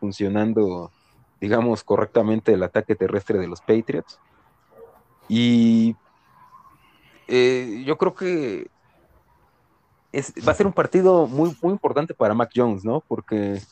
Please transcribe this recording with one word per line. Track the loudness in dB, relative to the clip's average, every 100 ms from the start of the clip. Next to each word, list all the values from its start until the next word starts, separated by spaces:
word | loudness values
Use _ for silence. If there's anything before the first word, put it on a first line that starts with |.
funcionando, | -8 -4 -2 0 0 0 0 -2 -10 _ _ _ _ -8
digamos, | -2 0 0 -2
correctamente | -2 -2 0 0 0 0 2
el | 0
ataque | 0 -2 -2 -2
terrestre | -2 -4 -2 -4
de | -4
los | -6
Patriots. | -2 0 0 -6 -8 -16 _ _ _ _ _ -20 -20 _ _ _ -4
Y, | 0 2 4 4 4 2 -2 _ _ _ _ _ -20 _ _ _ _ _ _ -2
eh, | 2 2 2 -4 -8 -6
yo | -2
creo | -2 -2
que | -4 -4 -4 -6 -10 _ _ _ _ _ _ _ _ _ _ _ _ _ _
es, | -8 -8 -4
va | -2
a | 0
ser | 0
un |
partido | 0 0 4 6 4 2
muy, | 0 -2 0
muy | -4
importante | -2 -2 -2 -4
para | 0 0
Mac | 0 0
Jones, | 0 0 0
¿no? | -2 -4 -4
Porque, | -8 -4 -4 -2 -6 -10